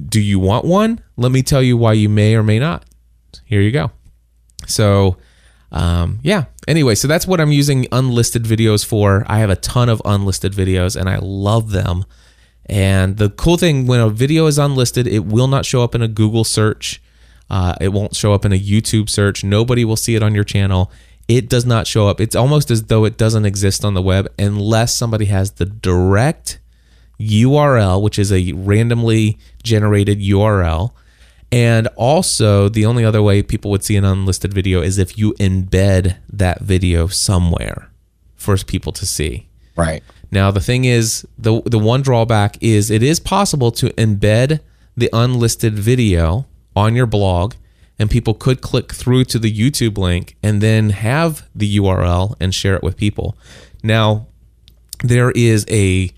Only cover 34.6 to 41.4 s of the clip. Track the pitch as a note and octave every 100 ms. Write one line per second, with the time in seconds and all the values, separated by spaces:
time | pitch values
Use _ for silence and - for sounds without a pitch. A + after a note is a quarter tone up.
34.6 | F#2+ F#2 E2+ F#2+ F2+ - G#2+ - G2 F#2+
35.6 | F#2 F#2 G2 F#2+ F2+ - - G2+ F#2 -
36.6 | G2+ F#2 F#2 E2+ E2 - - F#2 F2 -
37.6 | G#1 G1+ - _ _ _ _ - - F#2+
38.6 | - F#2+ - - F#2+ - D2+ B1 - _
39.6 | _ - D#2+ D#2 - - - G2+ G2 G2
40.6 | - B2 B2+ A#2+ A2 - - -